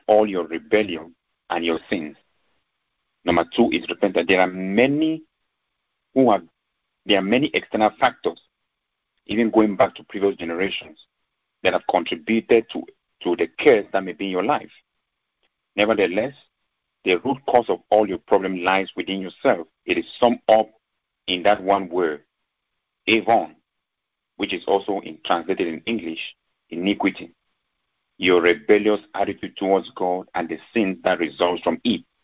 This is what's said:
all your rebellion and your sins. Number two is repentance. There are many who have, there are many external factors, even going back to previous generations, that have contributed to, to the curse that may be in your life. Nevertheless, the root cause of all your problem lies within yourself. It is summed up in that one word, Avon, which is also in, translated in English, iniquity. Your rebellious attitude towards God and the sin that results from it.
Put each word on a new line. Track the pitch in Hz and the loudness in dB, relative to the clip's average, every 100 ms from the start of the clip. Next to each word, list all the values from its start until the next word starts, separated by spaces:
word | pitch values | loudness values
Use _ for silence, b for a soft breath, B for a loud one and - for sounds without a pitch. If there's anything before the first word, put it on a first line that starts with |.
| - | 4
all | 107 107 | 4 4
your | 95 80 | -2 -6
rebellion | 82 76 104 101 80 82 _ _ _ - | -8 0 0 0 -6 -12 _ _ _ -8
and | 87 85 | -6 -4
your | 80 - | -4 -4
sins. | 95 76 - _ _ _ _ _ _ _ _ _ _ 87 | -6 -8 -14 _ _ _ _ _ _ _ _ _ _ -2
Number | 87 85 - | -2 0 0
two | 117 | 0
is | 85 - | 0 -6
repentance. | 85 101 92 85 | -2 -2 0 2
There | 92 | 2
are | 92 | 2
many | 92 95 104 131 147 160 160 - _ _ _ _ _ _ _ _ | -2 -4 0 2 2 -2 -4 -10 _ _ _ _ _ _ _ _
who | 131 123 | 2 4
have, | 98 82 _ _ _ _ _ - | 2 -2 _ _ _ _ _ 0
there | 98 | 0
are | |
many | 95 123 151 - | 2 0 0 -4
external | - 110 107 - | -4 0 0 2
factors, | 127 - 87 82 _ _ _ _ _ _ _ _ - | -2 0 -6 -8 _ _ _ _ _ _ _ _ -6
even | 104 113 | -2 2
going | 110 107 95 | 4 2 2
back | 127 - | -2 -2
to | |
previous | - 101 98 92 | -14 -2 -2 -2
generations, | 85 85 98 - - - _ _ _ _ _ _ | -6 -4 -4 -6 -14 -20 _ _ _ _ _ _
that | 92 | -2
have | 87 - | -2 0
contributed | 90 82 85 78 113 - 117 - | -2 -2 -6 -2 -2 2 2 2
to, | - - - _ - | -8 -12 -18 _ -8
to | 87 87 | -4 -4
the | 85 - | -4 0
curse | 151 113 98 | 4 4 2
that | 95 | -4
may | 95 | -6
be | 85 98 | -8 -6
in | |
your | 92 | -4
life. | 107 139 87 _ _ _ _ _ _ _ _ _ _ 95 | -2 -4 -6 _ _ _ _ _ _ _ _ _ _ -2
Nevertheless, | 104 104 92 95 131 139 _ _ _ _ _ _ | 0 2 0 -2 -6 -8 _ _ _ _ _ _
the | - 87 | -2 0
root | 131 139 - | -2 -6 0
cause | 123 113 | 2 2
of | 90 - | -4 0
all | 104 104 | 2 2
your | 90 | -2
problem | - 101 95 92 | 0 0 0 -4
lies | 92 95 95 - | -2 -2 -2 -8
within | 90 95 | -8 -6
yourself. | 92 - 139 92 80 _ - | -8 -4 -2 -2 -4 _ -6
It | 90 | -4
is | - - | -6 0
summed | 120 120 - | 0 2 4
up | 110 107 _ _ _ _ _ - | 4 2 _ _ _ _ _ -6
in | 90 | -2
that | 98 101 | 0 0
one | 92 98 92 | 0 -2 -2
word, | 90 82 73 _ _ _ _ _ _ _ _ - | -2 -2 -2 _ _ _ _ _ _ _ _ 0
Avon, | 110 92 113 78 - _ _ _ _ _ _ _ - | 0 2 0 0 -12 _ _ _ _ _ _ _ -8
which | 101 | -6
is | 90 - | -4 0
also | 98 101 98 | 0 0 -8
in, | - 78 - | -8 -10 -4
translated | 87 80 92 85 | -2 -2 -4 -4
in | 80 - | -6 -6
English, | 113 85 80 - - _ _ - | -6 -6 -10 -12 -18 _ _ -14
iniquity. | 85 92 101 98 - - _ _ _ _ _ _ _ _ - | -6 -4 -2 -2 -6 -16 _ _ _ _ _ _ _ _ -4
Your | 90 90 | 2 4
rebellious | 87 82 - 104 104 104 - 95 | 4 2 2 2 2 -2 -4 -6
attitude | 98 98 95 - | -6 -6 -10 -6
towards | 95 98 - - | 0 0 -2 -6
God | 92 92 92 92 | -4 -4 -6 -8
and | 82 | -8
the | 80 - | -10 -6
sin | 117 98 87 | -4 -2 -2
that | 90 87 | -2 -2
results | 80 71 87 87 | -2 -2 -2 -2
from | 90 80 | -4 -4
it. | 123 95 - _ | -2 -4 -6 _